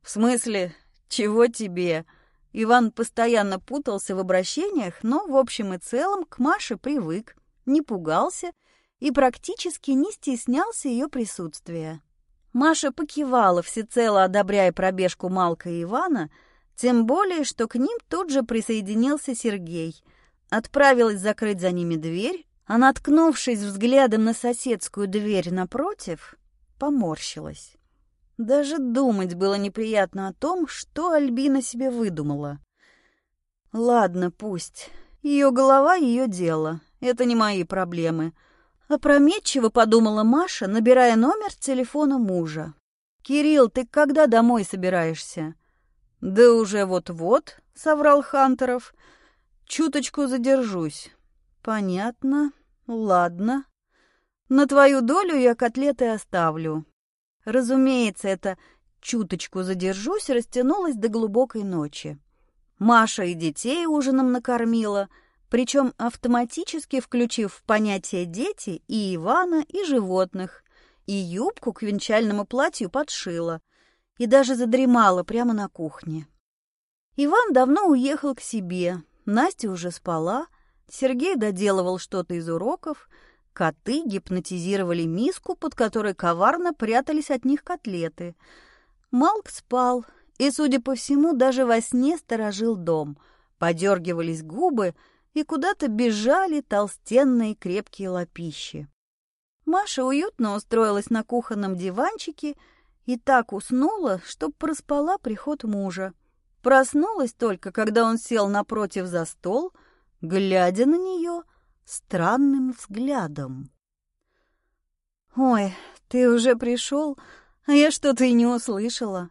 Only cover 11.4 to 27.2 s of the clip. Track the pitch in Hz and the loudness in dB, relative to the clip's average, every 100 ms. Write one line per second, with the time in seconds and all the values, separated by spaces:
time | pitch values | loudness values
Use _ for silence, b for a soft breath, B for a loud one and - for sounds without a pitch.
11.4 | 170 - - 170 160 160 _ _ _ _ | -12 -12 -12 -10 -10 -12 _ _ _ _
12.4 | _ 240 302 320 277 277 302 294 277 247 | _ 2 2 4 0 -4 -8 -6 0 4
13.4 | 196 175 170 226 214 247 226 202 190 202 | 4 2 -2 -10 -4 0 4 4 4 2
14.4 | 196 202 185 175 185 185 185 - 180 185 | 2 2 2 2 -2 0 -2 -2 -4 0
15.4 | 175 165 175 170 170 240 370 254 151 b | 0 -2 -6 -8 -4 -4 -2 -2 -4 b
16.4 | b b b - 247 240 226 311 403 339 | b b b -2 2 2 2 2 2 0
17.4 | 277 - 269 233 294 466 _ 330 359 269 | -4 -4 -4 -2 -4 -6 _ -6 -2 -2
18.4 | 233 226 214 220 190 214 254 294 - 233 | 0 -4 -2 -6 -2 0 0 0 -4 -4
19.4 | 226 202 165 170 160 - _ _ _ _ | -4 -6 -8 -8 -8 -12 _ _ _ _
20.4 | _ 214 - 277 277 247 226 202 208 208 | _ -6 -2 4 6 6 2 0 -4 -2
21.4 | 220 190 180 180 170 165 160 170 240 359 | -4 -2 -2 -2 -2 -4 -4 -4 -6 -8
22.4 | _ _ - 233 262 269 - 302 330 247 | _ _ -2 4 4 4 2 4 4 2
23.4 | - 220 202 196 233 269 254 220 220 226 | -2 -4 -4 -2 4 4 4 4 0 0
24.4 | 240 247 262 214 - - 202 208 208 196 | -4 -4 -4 -4 -6 -8 -4 -4 -2 -2
25.4 | 175 185 185 247 339 415 - 160 - _ | -2 -4 -4 -4 -6 -6 -10 -12 -14 _
26.4 | _ _ _ _ 285 285 180 156 | _ _ _ _ -2 -2 -2 -4